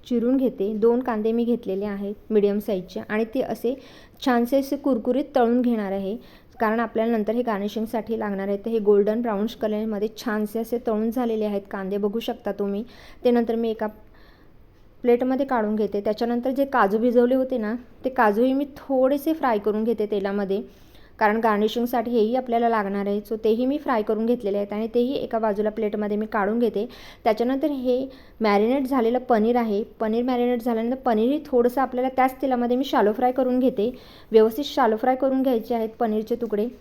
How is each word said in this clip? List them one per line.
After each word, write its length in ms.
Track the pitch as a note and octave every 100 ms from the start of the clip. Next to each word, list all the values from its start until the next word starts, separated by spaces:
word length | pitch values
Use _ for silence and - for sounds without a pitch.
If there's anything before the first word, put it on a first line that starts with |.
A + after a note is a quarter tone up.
| -
चिरून 300 | A#3+ A#3 C4
घेते. 360 | B3+ - G3 A3
दोन 240 | A3+ A#3+
कांदे 320 | B3+ A3 A3
मी 120 | A#3
घेतलेले 420 | A#3 A#3 G3 F#3+ G#3
आहेत 460 | G3+ G3+ G#3 -
मीडियम 260 | G#3+ G3+ G3+
साईजचे 400 | G#3 F#3+ F#3 G#3+
आणि 240 | A3+ G#3+ A3+
ते 80 | C4
असे 320 | - - A#3 C#4 - - - - -
छानसे 340 | A#3+ A#3+ C#4
असे 180 | C4+ C#4+
कुरकुरीत 480 | C#4+ B3 B3 B3 D4 C4+
तळून 260 | A#3 A#3+
घेणार 300 | A#3+ A#3 G3+
आहे, 240 | G3 G3 A#3 - - - -
कारण 200 | A3 A3+
आपल्याला 320 | A3+ A3+ A3+
नंतर 240 | A3+ G#3 A#3
हे 60 |
गार्निशिंगसाठी 800 | B3 G3+ G3+ A3 A3 A#3 G#3+ A3
लागणार 280 | G#3+ G3 G3
आहे. 100 | G3+
तर 120 | A3+
हे 100 | A3+
गोल्डन 420 | G#3 G3+ G3+ A3
ब्राउन 240 | A#3+ G3 A3 -
कलरमध्ये 460 | G#3+ G#3+ A3 G#3 G#3+ -
छानसे 420 | - G#3+ G#3+ A3
असे 180 | A#3 A#3+ B3
तळून 220 | G#3+ A3+
झालेले 340 | A#3 A#3+ A3 G#3+
आहेत 160 | G3+ G3+
कांदे, 260 | G3+ F#3+ G3+
बघू 220 | G#3 A3
शकता 320 | A#3 A3+ -
तुम्ही. 320 | G3+ G3+ G3+ A#3+ - - -
ते 80 | B3
नंतर 240 | A#3+ A#3 A3+
मी 140 | A#3
एका 180 | A3 G#3+ G#3+ - - - - - - - - - -
प्लेटमध्ये 420 | A#3+ A#3+ B3+ C4 C#4
काढून 300 | B3 G#3 G#3+
घेते. 260 | G3+ G3+
त्याच्यानंतर 500 | G#3+ G#3 A#3 A#3+ B3+
जे 140 | C4+ C#4
काजू 320 | C4 A#3+ G#3+
भिजवले 380 | B3 B3 A#3+ C4
होते 220 | C4 C4
ना, 160 | G#3 A#3+ - - C4
ते 40 |
काजूही 420 | C4 A3 G3+ B3+
मी 120 | C4+ C#4+ -
थोडेसे 560 | - C4 C4 C#4+ D#4
फ्राय 240 | D#4+ C4+ G#3+
करून 240 | G#3 G#3+
घेते 220 | A3+ A3+ G#3
तेलामध्ये, 500 | G#3 G3 G3+ G3 G3 - - - - - -
कारण 200 | G#3+ A3
गार्निशिंगसाठी 720 | A3+ G#3 G#3+ A3+ A#3+ B3 A3+
हेही 240 | A#3+ G#3+ B3+
आपल्याला 320 | B3+ A#3 A#3
लागणार 380 | A3+ G3 G3+ G3+
आहे. 140 | G3+
So 140 | G#3 A3
तेही 220 | A3 A3 B3+
मी 120 | D4
फ्राय 240 | D4 A#3+
करून 240 | G#3+ G#3+ A3+
घेतलेले 320 | B3 G#3+ G3+
आहेत 160 | G3+
आणि 140 | G#3 A3
तेही 200 | A#3+ B3
एका 260 | C#4 - A3+
बाजूला 300 | A3 G#3 G#3+
प्लेटमध्ये 480 | G#3 G#3 G#3+ G#3 G#3
मी 80 | G#3+
काढून 340 | A3 G3 A#3
घेते. 260 | A#3 G3 A3+ - - -
त्याच्यानंतर 480 | A#3 A3 A#3+ C4+ D4+
हे 260 | C#4 B3+ B3 C4 - - -
मॅरिनेट 460 | A3 G3+ G#3+ C#4 C4
झालेलं 320 | C4+ A3+ B3
पनीर 360 | B3 A#3 G#3+ A#3+
आहे, 260 | A3+ G3+ A3+ -
पनीर 240 | A3 A3
मॅरिनेट 380 | B3 B3 A#3+ B3
झाल्यानंतर 360 | A#3+ A3+ A#3 C4
पनीरही 420 | C4 G#3+ A#3 D4 D4
थोडंसं 360 | B3 A#3+ B3
आपल्याला 280 | B3+ B3 B3+ C4
त्याच 200 | B3+ C4
तेलामध्ये 360 | C4+ B3 A#3+ B3
मी 60 |
शॅलो 300 | C#4 C#4+ A3+
फ्राय 180 | A3 B3+
करून 280 | B3+ B3+ B3+
घेते. 300 | B3 B3 G#3+ - - - -
व्यवस्थित 340 | A3 A3 A3+ C#4+
शॅलो 320 | - A#3 A3
फ्राय 180 | B3+ C4
करून 260 | C4+ C4
घ्यायचे 340 | C4 A#3 G#3+ A#3
आहेत 140 | A3 A3
पनीरचे 360 | A#3 G#3+ A3 A#3
तुकडे. 320 | A3+ G3+ A#3+ B3